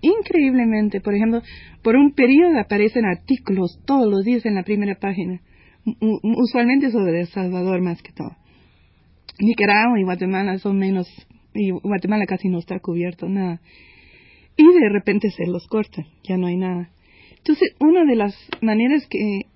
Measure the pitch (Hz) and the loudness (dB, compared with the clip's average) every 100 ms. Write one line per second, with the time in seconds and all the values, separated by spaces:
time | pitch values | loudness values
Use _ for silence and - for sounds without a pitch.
0 | 277 440 403 359 269 254 233 214 214 202 | 2 0 0 0 2 2 2 0 0 -2
1 | 208 202 220 233 - - - - 226 247 | -2 0 0 -2 -6 -20 -20 -6 2 4
2 | 285 277 247 277 349 294 202 202 214 247 | 4 4 4 6 4 2 0 0 0 0
3 | 214 175 - 262 - 190 175 - - 277 | -2 -4 -4 -4 -2 -2 -2 -6 -2 0
4 | 220 196 196 240 220 202 180 208 202 190 | 2 0 0 -2 -2 -4 -2 -4 -2 -4
5 | 196 190 180 180 _ - _ _ - - | -6 -6 -6 -8 _ -20 _ _ -8 -4
6 | 220 214 220 233 240 247 240 277 277 226 | -2 -2 -2 0 0 0 0 0 0 -2
7 | 190 165 175 - 185 180 180 185 180 170 | -2 -2 -4 -6 -6 -4 -4 -2 -4 -6
8 | - - - - _ _ _ _ _ _ | -14 -16 -16 -16 _ _ _ _ _ _
9 | _ _ - - 208 226 208 202 233 233 | _ _ -20 -2 -2 0 2 2 2 0
10 | 185 180 185 190 196 190 202 196 190 190 | 0 -2 -4 -2 -4 -4 -2 -2 0 -2
11 | 180 - _ _ _ 214 202 180 208 202 | -6 -14 _ _ _ -6 -4 -4 -4 -4
12 | 185 214 190 185 190 175 170 185 - 170 | -2 -4 -2 -4 -4 -4 -6 -10 -6 -6
13 | 175 170 175 196 185 170 _ - - - | -6 -8 -8 -6 -6 -8 _ -20 -20 -20
14 | - - _ _ _ - 311 359 220 202 | -20 -20 _ _ _ 6 8 8 4 0
15 | - 202 208 - 175 175 - 220 214 - | 0 -2 -2 -4 -6 -6 -6 -6 -6 -10
16 | 160 _ - 185 180 180 185 175 175 _ | -14 _ -6 -4 -2 -4 -4 -6 -10 _
17 | _ _ - - - 294 381 _ 302 359 | _ _ -20 -10 -2 0 0 _ 2 4
18 | 311 233 202 - - - 220 214 240 294 | 4 2 0 -6 -16 -4 0 2 2 0
19 | - - 214 196 - | -2 -6 -4 -4 -8